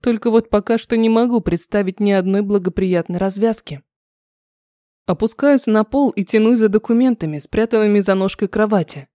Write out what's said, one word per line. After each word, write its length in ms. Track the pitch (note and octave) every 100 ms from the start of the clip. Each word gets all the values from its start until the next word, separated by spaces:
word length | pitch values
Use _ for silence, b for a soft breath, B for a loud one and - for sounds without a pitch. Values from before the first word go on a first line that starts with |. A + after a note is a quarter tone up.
Только 280 | - A3+ A#3
вот 200 | A3+ A3
пока 280 | G#3 G3+ A3+
что 180 | - A#3
не 120 | A3+
могу 320 | A3+ A#3+ A#3
представить 580 | F3+ F3 - G#3 F#3+ F#3+
ни 140 | G#3
одной 300 | G3 F#3 G3
благоприятной 760 | G3+ G3+ F3+ F#3 F#3+ F3 E3 F3
развязки. 640 | F#3+ G3 A3+ G#3+ - C#3 _ _ _ _ _ _ _ _ _ _ _ _ -
Опускаюсь 600 | F3 A3 - C#4+ C#4 -
на 160 | G#3+
пол 280 | G#3+ C#4 C4+
и 140 | -
тянусь 360 | F#3+ A3 A3 A#3+
за 80 | A3
документами, 720 | G#3 - A#3 B3+ A#3 D#3+ D3+
спрятанными 580 | - - A3+ A3 G#3+ G#3
за 160 | G3
ножкой 320 | F#3+ F#3+ - G3
кровати. 600 | G#3 G#3+ G#3 D#3+ C#3+ C3+